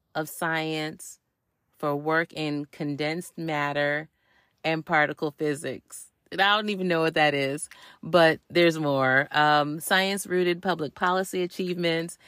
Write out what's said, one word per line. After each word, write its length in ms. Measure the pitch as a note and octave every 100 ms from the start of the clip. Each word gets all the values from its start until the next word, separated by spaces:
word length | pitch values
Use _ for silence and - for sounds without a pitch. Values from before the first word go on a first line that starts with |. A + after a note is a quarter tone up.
| _
of 160 | - D#3
Science 920 | - E3 D#3+ D#3+ D#3 D#3 - - - _ _ _ _ _ _
for 180 | D3+
work 380 | C#3+ D3+ D#3+ E3+
in 320 | - D#3 D3 D3
condensed 640 | - D3+ C#3+ D3+ E3 - -
matter 680 | E3 D3+ C#3+ D3 C#3+ D3 D#3+ _ _ _ _ _
and 200 | D#3+ D#3+
particle 460 | D#3 D#3+ D3 D3 D#3
physics. 760 | - D3+ C#3+ C3+ A#2+ _ - - _ _
And 80 | E3+
I 160 | G3 G#3
don't 140 | G#3+
even 180 | G3 F#3
know 140 | E3
what 120 | D#3+
that 200 | E3 D3+
is, 340 | C#3+ C3+ D3 - - - -
but 380 | E3 E3+ E3 D3+ _
there's 280 | E3 E3+ D#3+
more. 500 | D3+ C3+ C3 C3 D3
Um, 480 | D3 D3+ D3 D3 D#3
science-rooted 800 | - F#3+ F#3+ G3 - F3+ F3+ F3
public 340 | F#3 E3 D3
policy 480 | - F3+ F#3 F#3+ F#3+
achievements 760 | F3+ - F#3 F3 E3+ E3 E3+ -